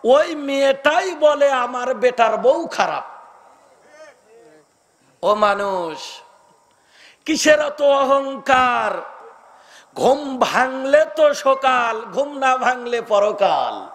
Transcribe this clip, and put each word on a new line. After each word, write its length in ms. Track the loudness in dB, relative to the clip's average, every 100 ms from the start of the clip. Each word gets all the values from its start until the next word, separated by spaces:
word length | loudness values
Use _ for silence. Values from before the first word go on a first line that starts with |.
ওই 300 | 4 4 4
মেয়েটাই 800 | -4 -4 0 2 2 0 0 -2
বলে, 360 | 2 2 4 2
"আমার 440 | 2 -2 -4 -6
বেটার 420 | 0 0 2 0 2
বউ 300 | 2 0 -2
খারাপ।" 380 | -4 -2 -4 -10 -20 -20 -20 _ _ _ _ _ -20 -20 _ _ -20 -20 _ _ _ _ _ _ _
ও 120 | -2
মানুষ, 880 | 0 0 0 -4 -4 -6 -10 -14 -18 -20 _ _ _ _ _ _ _ -20 _
কিসের 360 | -6 -2 2 2
এত 220 | 2 0
অহংকার? 1400 | 2 2 2 0 0 -8 2 4 4 0 -2 -6 -12 -20 -20 -20 -20 -20 -20 -20 _
ঘুম 440 | 0 2 2 -2 -2
ভাঙলে 680 | 0 0 0 -2 2 2 2 2
তো 180 | 0
সকাল, 680 | 2 0 0 2 0 -2 -4
ঘুম 380 | -8 -6 -6 -2
না 180 | 0 0
ভাঙলে 460 | 0 -2 -4 -6
পরকাল 840 | 0 0 2 0 0 0 -2 -8 -14